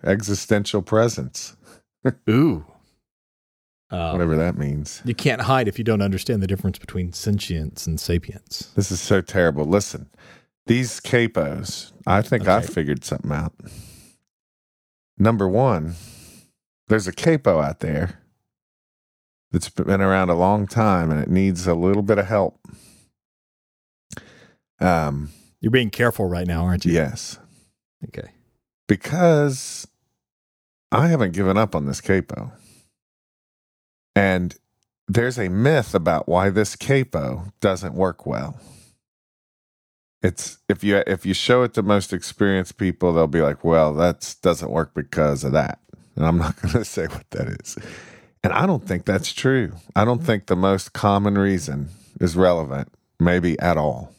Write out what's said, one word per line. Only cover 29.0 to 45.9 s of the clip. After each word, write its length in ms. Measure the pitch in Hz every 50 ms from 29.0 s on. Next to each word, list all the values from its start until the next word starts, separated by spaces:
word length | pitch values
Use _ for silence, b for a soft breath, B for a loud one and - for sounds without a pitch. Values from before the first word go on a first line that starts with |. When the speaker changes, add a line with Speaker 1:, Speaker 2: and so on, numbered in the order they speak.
| - - 147 175 180 170 160 147 147 147 135 131 - - - - - - _ _ _ _ _ _ _ _ _ _ _ _ _ _ _ _ _ _ _ _
Speaker 1:
I 160 | - 110 147
haven't 260 | 170 170 143 113 92 85
given 240 | 95 101 92 95
up 180 | 104 113 101 -
on 100 | 82 73
this 160 | 69 69 -
capo. 500 | - - 95 95 - _ - - 52 123 - b b b b b b b _ _ _ _ _ _ _ _ _ _ _ _ _ _ _ _ _ _ _ _ _ _ _ _ _
And 400 | 101 101 98 92 90 90 87 - _ _ _ _ _ _ _ _ _ _
there's 300 | - 98 117 117 127 123
a 120 | 120 104 92
myth 440 | 90 98 117 143 160 143 110 - -
about 340 | 95 82 87 85 78 -
why 220 | - 82 90 95 98
this 260 | 92 104 107 - -
capo 760 | - - - 139 135 131 - - 82 71 64 65 78 87 98 - _
doesn't 320 | - 101 95 87 95 87 -
work 320 | 87 95 92 82 _ -
well. 340 | - 64 60 67 - - - B B B B B B B _ _ _ _ _ _ _ _ _ _ _ _ _ _ _ _ _ _ _ _ _ _ _ _ _ -
It's, 340 | 95 87 - - - - _ _ _
if 140 | 101 - -
you, 140 | 104 101 98 -
if 180 | - 95 92 -
you 80 | 95 95
show 300 | - - - 123 123 127
it 100 | 113 _
to 80 | - 101
most 280 | 98 104 101 92 - -
experienced 640 | 87 - - - _ 107 101 98 95 90 - -
people, 340 | - 101 92 85 - - 90 82
they'll 120 | 82 82
be 140 | 76 71 85
like, 220 | 78 71 71 - -
"Well, 300 | 82 82 82 78 76 73
that's, 420 | 76 85 87 - _ - - -
doesn't 340 | _ - 92 85 78 82 -
work 240 | - 82 80 - _
because 500 | 80 71 - - 85 78 76 71 67 69
of 80 | 67 67
that." 260 | 76 73 - - _ _ _